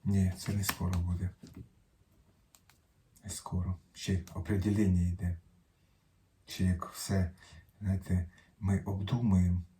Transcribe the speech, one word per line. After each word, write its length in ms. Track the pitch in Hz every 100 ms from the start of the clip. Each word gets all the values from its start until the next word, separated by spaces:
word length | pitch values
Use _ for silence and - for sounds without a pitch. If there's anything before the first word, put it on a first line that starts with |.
Ні, 280 | 98 98 92 90
це 140 | -
не 120 | 101
скоро 360 | 95 - 92 90
буде. 300 | 87 87 92 - - - - _ _ _ _ _ _ _ _ _ _ _ _ _ _ _
Не 60 | 101
скоро. 460 | - - 90 90 90 _
Ще 320 | - - 92 -
определення 680 | - 90 101 104 101 98 90
йде. 360 | 87 90 90 85 - _ _ _ _ _ _ _ _ _ -
Ще 180 | -
як 280 | 92 87 -
все, 380 | - - 95 87 - - - - _
знаєте, 500 | 98 95 - 90 85 - _ _
ми 220 | 95 98
обдумуємо 800 | - 95 95 123 117 92 90 90 - _